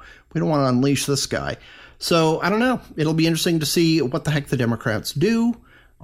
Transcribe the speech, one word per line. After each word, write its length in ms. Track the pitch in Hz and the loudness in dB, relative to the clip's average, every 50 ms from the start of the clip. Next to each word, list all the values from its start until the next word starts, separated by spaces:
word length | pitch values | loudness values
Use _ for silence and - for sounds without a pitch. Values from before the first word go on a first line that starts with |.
| - - - - _ _ | -18 -20 -20 -20 _ _
we 80 | - 160 | -6 -4
don't 80 | 170 170 | -2 0
want 140 | 156 143 | 0 2
to 60 | 139 127 | 2 2
unleash 360 | 123 123 135 143 139 135 - | 2 2 2 2 0 0 0
this 200 | 143 143 135 - | -2 -2 -2 -2
guy." 300 | - - 73 69 73 - - - - - - - - - - | -4 -4 -6 -4 -6 -8 -10 -14 -20 -20 -20 -20 -20 -16 -12
So 420 | - - 170 165 160 160 160 - | -2 0 2 2 4 2 2 0
I 80 | 156 175 | 0 0
don't 120 | 208 220 | 0 0
know. 200 | 247 262 240 - - - - | 0 0 0 -2 -6 -10 -6
It'll 160 | - 151 156 | -4 -2 0
be 140 | 160 160 160 | 2 2 2
interesting 320 | 165 165 156 - 185 165 160 | 2 0 0 0 0 0 0
to 80 | 147 | 0
see 340 | - - 180 170 165 160 160 | 0 2 2 4 4 4 2
what 240 | 135 135 147 156 - | 0 0 -2 -4 -4
the 60 | 151 | -2
heck 160 | 151 143 143 - | -2 -2 -2 -2
the 80 | - | -2
Democrats 560 | 123 120 113 117 - - 120 107 101 - - | 0 0 0 -2 -2 -2 -2 -4 -2 -4 -6
do. 440 | - 143 165 214 233 226 233 240 233 - - - - - _ _ _ _ | -2 0 0 2 2 2 0 0 -2 -4 -10 -20 -20 -20 _ _ _ _